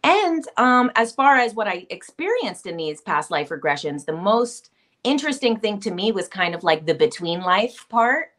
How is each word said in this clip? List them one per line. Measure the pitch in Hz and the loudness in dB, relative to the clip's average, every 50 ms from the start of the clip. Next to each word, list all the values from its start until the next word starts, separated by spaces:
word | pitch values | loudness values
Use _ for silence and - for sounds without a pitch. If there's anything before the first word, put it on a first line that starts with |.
| - | 4
And, | 294 359 415 415 349 330 320 - - - - | 4 4 4 4 2 0 -2 -4 -6 -2 2
um, | 240 254 247 247 247 254 - | 4 4 4 4 2 2 2
as | - 233 226 | 0 0 0
far | - - 269 277 277 | 0 2 4 4 6
as | 262 247 226 208 | 4 2 0 -2
what | 226 214 | -4 -4
I | 202 180 175 180 _ | -4 -4 -6 -8 _
experienced | - 180 - - _ - 320 392 466 508 277 208 175 - - | -14 -14 -14 -20 _ -8 -4 -2 -2 -2 -2 -4 -8 -8 -12
in | 185 165 | -10 -8
these | 170 160 156 151 - | -6 -6 -6 -6 -8
past | _ - 160 147 156 - | _ -2 -2 -2 -2 -2
life | 175 147 147 - | -2 -2 -2 -4
regressions, | 165 143 135 156 143 139 - 151 143 147 - | -8 -4 0 -2 -2 0 -2 -6 -8 -6 -6
the | - | -6
most | 156 165 180 202 220 233 240 233 - - _ _ _ _ _ _ _ _ | -6 -2 0 2 2 2 2 -2 -4 -16 _ _ _ _ _ _ _ _
interesting | _ 240 285 285 294 302 269 277 - 240 226 220 | _ 0 0 0 0 -4 -4 0 0 0 0 0
thing | 220 214 208 202 | -2 -4 -4 -2
to | 202 220 | -6 -6
me | 185 180 196 220 | -4 -2 -2 0
was | 220 190 175 - | 0 -2 -4 -6
kind | - 190 180 175 175 | -4 -4 -2 -2 -2
of, | 170 | -2
like, | 175 170 160 156 156 | 2 2 0 2 2
the | 160 156 | -2 2
between | 143 151 156 - - 175 165 170 175 | 2 2 0 2 -4 -4 -4 -4 -2
life | 185 180 180 196 220 247 - - - _ | 0 2 2 2 2 -2 -6 -12 -16 _
part | 226 233 226 240 262 311 320 - _ | 0 2 2 4 2 0 -2 -6 _